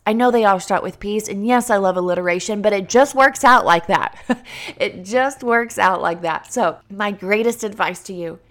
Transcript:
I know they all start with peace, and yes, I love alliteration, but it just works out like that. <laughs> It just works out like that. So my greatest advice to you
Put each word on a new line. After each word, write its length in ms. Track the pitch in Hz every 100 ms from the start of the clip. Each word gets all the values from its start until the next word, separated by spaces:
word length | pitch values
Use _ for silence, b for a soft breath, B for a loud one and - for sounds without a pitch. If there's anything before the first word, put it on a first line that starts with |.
| -
I 80 |
know 180 | 220 247
they 140 | 233 214
all 160 | 190
start 200 | - 190
with 180 | - -
peace, 260 | 202 214 214
and 180 | 196 214
yes, 240 | 247 240
I 60 | 208
love 220 | 196 185
alliteration, 640 | 180 175 180 175 175 208
but 100 | 208
it 160 | 202 185
just 260 | 240 269
works 300 | 262 269 269
out 220 | 254 247 143
like 220 | 170 170
that. 280 | 185 - - -
<laughs> 120 | 240 - B B B
It 260 | 202 -
just 400 | 185 247 269 269
works 340 | 247 233 233 -
out 240 | 190 180
like 200 | 170 170
that. 300 | 170 156 -
So 260 | 247 185 156 -
my 220 | 196 208
greatest 540 | 208 185 214 233 233 214
advice 360 | 202 165 180
to 100 | -
you 260 | 185 170 170 _